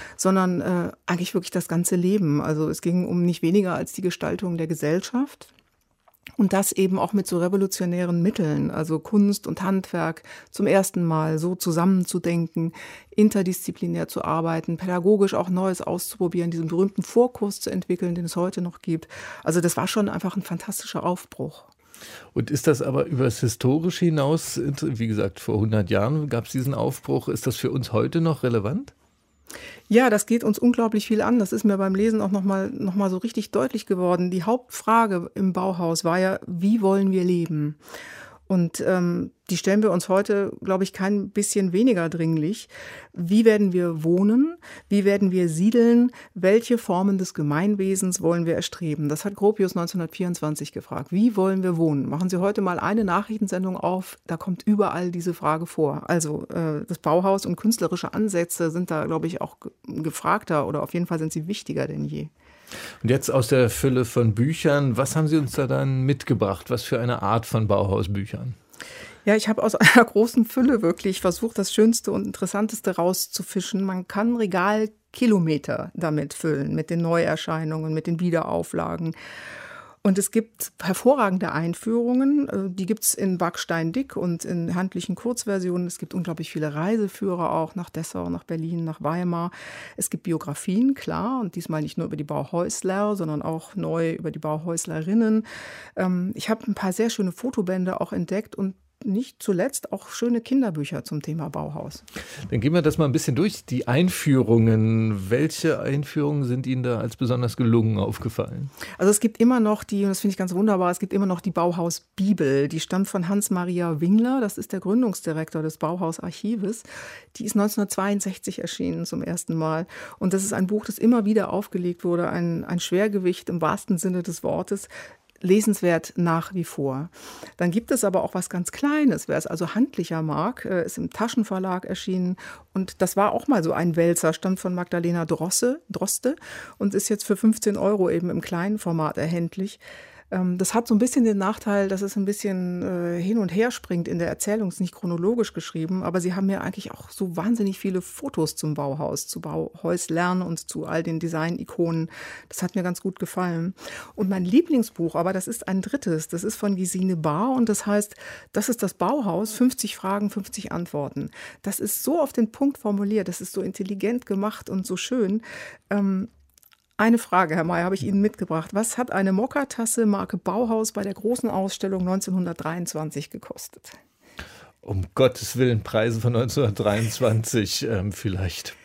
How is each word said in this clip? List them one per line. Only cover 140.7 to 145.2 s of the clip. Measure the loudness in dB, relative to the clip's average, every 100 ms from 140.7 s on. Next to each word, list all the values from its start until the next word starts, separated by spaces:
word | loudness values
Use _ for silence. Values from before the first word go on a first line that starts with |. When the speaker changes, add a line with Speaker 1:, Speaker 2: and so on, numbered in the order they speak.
Speaker 1:
hat | 0 2
so | 2
ein |
bisschen | 4 4 4
den | 4
Nachteil, | 0 -2 0 0 0
dass | 0
es | -2 -2
ein | -2
bisschen, | -2 -2 -2 -2 -4
äh, | -4 -2 -2 -2
hin | 0 0
und | 0
her | 2 0
springt | -2 -4 -2 -2
in | -2
der | -2
Erzählung, | -2 -2 0 -2
ist | -2
nicht | -4 -4
chronologisch | -4 0